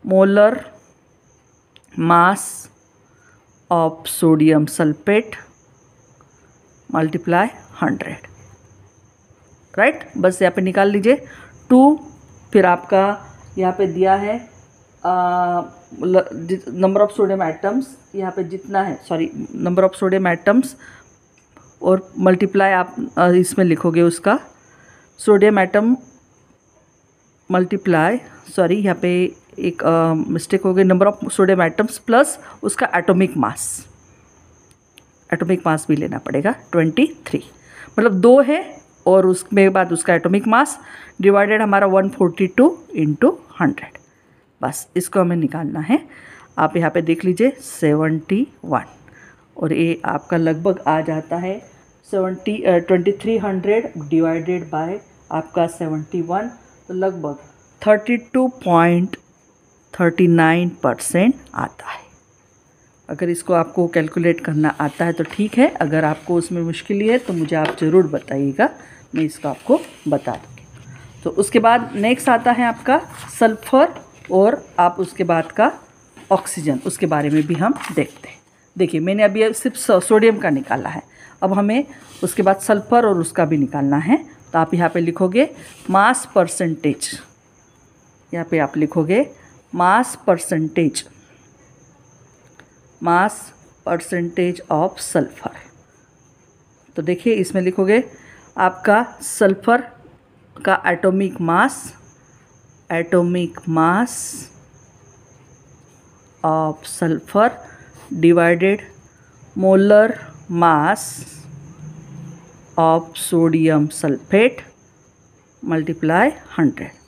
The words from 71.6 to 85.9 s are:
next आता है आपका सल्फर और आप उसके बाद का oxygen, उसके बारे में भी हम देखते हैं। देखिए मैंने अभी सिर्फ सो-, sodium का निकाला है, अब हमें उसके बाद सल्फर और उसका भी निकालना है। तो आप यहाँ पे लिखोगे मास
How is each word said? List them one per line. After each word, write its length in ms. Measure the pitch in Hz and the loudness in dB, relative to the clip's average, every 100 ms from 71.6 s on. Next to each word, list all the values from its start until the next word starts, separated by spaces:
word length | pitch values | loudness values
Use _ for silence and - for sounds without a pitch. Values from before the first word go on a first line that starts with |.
| 226 233 233 208 | 2 0 -2 -4
next 340 | 214 247 - | -2 -2 0
आता 220 | 233 240 | 0 0
है 140 | 240 240 | 0 -2
आपका 360 | 233 - 285 - - - - | -4 -2 -2 -2 -18 -18 0
सल्फर 540 | 226 220 - 262 339 - - - - | 0 0 0 2 2 -2 -20 -20 -2
और 340 | 185 202 - - - | 2 2 0 -8 0
आप 160 | 175 175 | 0 0
उसके 240 | 180 - | -8 -6
बाद 280 | 175 165 160 | -2 -2 -2
का 200 | - 240 - - _ _ - - | 0 -2 -2 -20 _ _ -20 -2
oxygen, 480 | 196 - - 151 131 151 | -2 -2 -6 -4 -4 -6
उसके 200 | - 151 | -4 -2
बारे 240 | 151 147 | -2 0
में 140 | 151 151 | -2 -2
भी 60 | |
हम 200 | 165 196 - - 160 | -2 -2 -4 -4 -4
देखते 340 | 139 - - | -6 -8 -20
हैं। 100 | - _ _ _ - | -20 _ _ _ -4
देखिए 220 | 180 160 | -2 0
मैंने 240 | 170 202 | -2 2
अभी 300 | 208 202 220 | 2 2 0
सिर्फ 220 | 226 254 - | 0 -6 -6
सो-, 260 | - 190 | 0 0
sodium 340 | - 214 226 214 | 4 4 4 2
का 120 | 185 | -2
निकाला 400 | 139 - 135 - | -2 -4 -6 -6
है, 140 | - - _ - - | -10 -16 _ -20 -6
अब 100 | 185 | -2
हमें 320 | 196 202 233 285 - - - | 0 0 0 -4 -12 -20 -8
उसके 200 | 185 - | -6 0
बाद 160 | 190 190 | 0 0
सल्फर 460 | - 208 208 240 226 | 0 -2 2 2 2
और 140 | 185 | 0
उसका 260 | 165 - 156 | -2 -2 0
भी 120 | 156 | 0
निकालना 400 | 135 147 139 143 | -2 -2 0 0
है। 280 | 151 302 - - - | 2 0 -2 -20 -4
तो 60 | 165 | -2
आप 140 | 160 | 0
यहाँ 160 | 170 170 | 0 0
पे 100 | 170 | 0
लिखोगे 500 | 170 170 185 208 311 - - - | -4 -2 0 0 -2 -4 -20 -16
मास 380 | - | -2